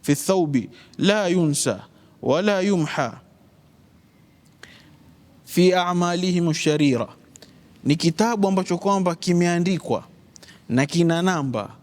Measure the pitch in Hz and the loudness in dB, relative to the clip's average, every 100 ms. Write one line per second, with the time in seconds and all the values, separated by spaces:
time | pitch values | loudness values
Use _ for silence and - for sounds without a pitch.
0 | - 143 - 190 160 135 98 - - - | -2 -2 0 0 0 -2 -4 -16 -20 -2
1 | 190 214 185 180 160 139 135 95 - _ | 0 0 0 0 0 0 -4 -6 -10 _
2 | _ _ 117 147 208 196 196 185 151 - | _ _ -2 0 0 0 0 0 -2 -4
3 | 123 110 _ _ _ _ _ _ _ _ | -6 -8 _ _ _ _ _ _ _ _
4 | _ _ _ _ _ _ - - - - | _ _ _ _ _ _ -20 -20 -20 -20
5 | - _ _ _ - - 185 180 175 175 | -20 _ _ _ -6 4 4 4 0 0
6 | 175 175 185 180 170 156 160 151 147 120 | 0 0 0 0 0 0 0 2 2 2
7 | 107 - _ - - - - - - 156 | -4 -12 _ -20 -20 -20 -20 -8 -2 0
8 | 165 165 226 226 196 190 185 175 196 196 | 0 0 -2 2 0 0 -2 -2 0 0
9 | 180 170 - 175 175 175 170 175 - 113 | 0 -2 -2 0 2 0 0 -2 -2 -6
10 | - - - - - - - 120 147 170 | -6 -20 -20 -20 -20 -20 -2 0 0 2
11 | 170 165 180 175 135 110 101 - | 2 2 0 -2 -4 -6 -8 -14